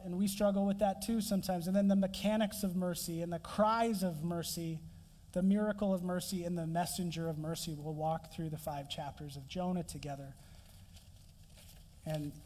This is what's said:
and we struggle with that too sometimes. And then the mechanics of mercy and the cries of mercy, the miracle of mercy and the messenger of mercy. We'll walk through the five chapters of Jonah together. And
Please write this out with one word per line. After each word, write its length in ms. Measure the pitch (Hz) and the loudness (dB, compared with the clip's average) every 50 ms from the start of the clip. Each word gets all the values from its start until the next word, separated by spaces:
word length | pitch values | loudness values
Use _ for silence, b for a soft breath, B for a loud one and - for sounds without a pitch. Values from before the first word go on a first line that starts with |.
| 190 | -6
and 120 | 180 175 | -4 0
we 100 | 185 208 | 2 2
struggle 380 | 202 196 - 208 202 196 202 196 | 2 2 4 4 4 4 4 4
with 140 | 202 196 196 | 4 4 4
that 220 | 208 196 190 - | 4 2 2 0
too 180 | - - 233 220 | 0 0 0 0
sometimes. 480 | 202 - 202 190 - - 180 175 160 | 2 2 2 2 2 0 -2 0 0
And 80 | 185 190 | 2 4
then 120 | 202 202 | 6 6
the 80 | 196 196 | 6 6
mechanics 680 | 196 196 185 190 - - 208 214 220 220 202 - - 208 | 6 4 2 0 0 2 2 4 4 2 0 0 -2 -2
of 120 | 185 170 | 0 0
mercy 460 | 185 180 180 170 - - 175 165 165 | 0 0 0 0 -2 -4 -4 -2 -2
and 120 | 170 175 170 | -2 -2 -4
the 60 | 160 | -4
cries 640 | - - - - 196 214 226 226 233 233 220 185 185 | -6 -2 2 4 4 6 6 4 4 2 4 2 2
of 200 | 180 160 147 160 | 0 0 0 -2
mercy, 560 | 175 175 170 156 - - 170 165 165 160 160 B B B B B B B B B B - | -2 -2 -2 -2 -4 -4 -4 -4 -4 -4 -6 B B B B B B B B B B 0
the 100 | 180 185 | 4 6
miracle 500 | 190 202 208 214 214 202 208 214 196 190 | 6 6 6 4 2 2 2 2 2 2
of 80 | 175 | 2
mercy 440 | 180 180 180 180 170 - 190 175 170 | 2 0 0 -2 -2 -2 -4 -2 -2
and 120 | 175 175 | -2 -2
the 80 | 170 165 | -2 -2
messenger 640 | 160 165 170 170 165 - - 180 170 156 165 165 | 0 0 0 0 0 -2 -2 -2 -2 -2 -2 -2
of 100 | 165 156 | -2 -2
mercy. 380 | 156 156 160 165 - - 165 156 | -2 -4 -4 -4 -4 -4 -6 -6
We'll 160 | 147 147 160 156 | -6 -6 -6 -4
walk 400 | 151 156 156 160 160 - - - | 0 0 0 0 -2 -4 -8 -6
through 160 | - 165 156 | -6 -4 -4
the 80 | 160 | -4
five 320 | 156 - 160 147 143 143 - | -6 -6 -6 -6 -6 -6 -6
chapters 460 | - 165 147 139 - - 151 143 135 | -8 -6 -6 -8 -8 -10 -10 -10 -10
of 120 | 143 135 - | -12 -12 -8
Jonah 340 | - 185 180 185 180 175 160 | -4 -2 0 0 0 0 -2
together. 500 | - - 139 143 143 139 139 139 135 139 B B B B B B B B B B B B B B B - - - - - - - - - - - - - - - - - - - | -4 -8 -8 -6 -6 -6 -8 -8 -12 -14 B B B B B B B B B B B B B B B -20 -20 -20 -20 -20 -20 -20 -20 -20 -20 -20 -20 -20 -20 -20 -20 -20 -10 -6
And 260 | 160 156 151 147 147 147 - - | -4 -4 -2 -4 -6 -8 -12 -16